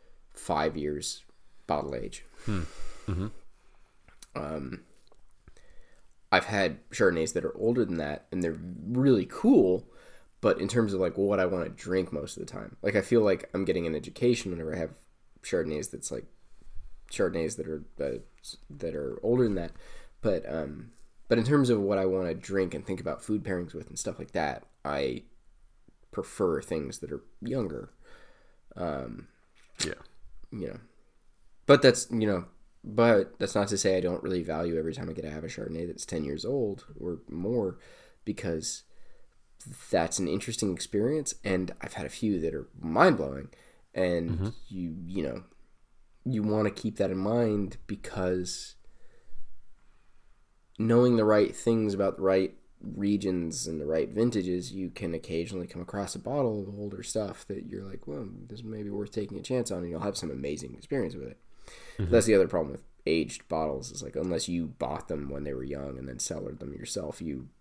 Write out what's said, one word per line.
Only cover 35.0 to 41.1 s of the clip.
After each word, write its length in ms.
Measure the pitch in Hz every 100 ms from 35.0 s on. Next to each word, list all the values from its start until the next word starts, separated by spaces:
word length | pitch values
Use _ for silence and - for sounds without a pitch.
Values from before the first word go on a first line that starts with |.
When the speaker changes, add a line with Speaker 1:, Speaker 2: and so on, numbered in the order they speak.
| 87
Speaker 1:
I 40 |
get 80 | 82
to 100 | 80
have 120 | 76 80
a 20 |
Chardonnay 400 | - - 80 87
that's 180 | - -
ten 200 | 82 71
years 180 | 78
old 420 | 110 139 110 95 - -
or 200 | 90 80 -
more, 480 | 82 98 123 98 87 - - - - -
because 580 | - 98 80 78 - - - - - - _ - - - - -
that's 300 | 92 80 -
an 80 | 85
interesting 460 | 95 110 117 104
experience, 600 | 87 - 104 117